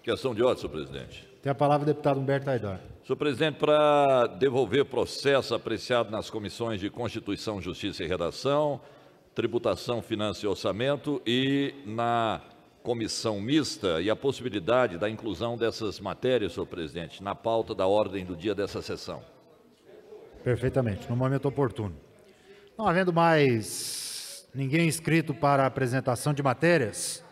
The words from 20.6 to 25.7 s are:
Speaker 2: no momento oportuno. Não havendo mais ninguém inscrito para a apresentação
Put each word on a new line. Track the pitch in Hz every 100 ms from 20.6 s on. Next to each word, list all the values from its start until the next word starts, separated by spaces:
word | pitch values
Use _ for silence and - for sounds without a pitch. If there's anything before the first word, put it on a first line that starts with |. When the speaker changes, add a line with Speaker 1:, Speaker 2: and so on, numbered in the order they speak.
| 127 131 117 92 -
Speaker 2:
no | 120
momento | 131 135 139
oportuno. | 143 131 - 104 76 - _ - _ - - - -
Não | 208
havendo | 170 185
mais | 165 170 160 139 113 101 - - - - - - - -
ninguém | 131 135 156 170
inscrito | - - 165 156
para | 139 143 139
a |
apresentação | 131